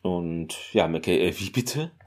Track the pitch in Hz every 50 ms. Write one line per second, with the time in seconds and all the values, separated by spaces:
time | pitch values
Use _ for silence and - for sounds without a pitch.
0 | - 92 90 87 85 85 82 85 80 78 - - - - - 107 85 82 82 80
1 | - 95 87 - 90 87 - - 98 95 - 131 120 - - 143 160 165 - _
2 | -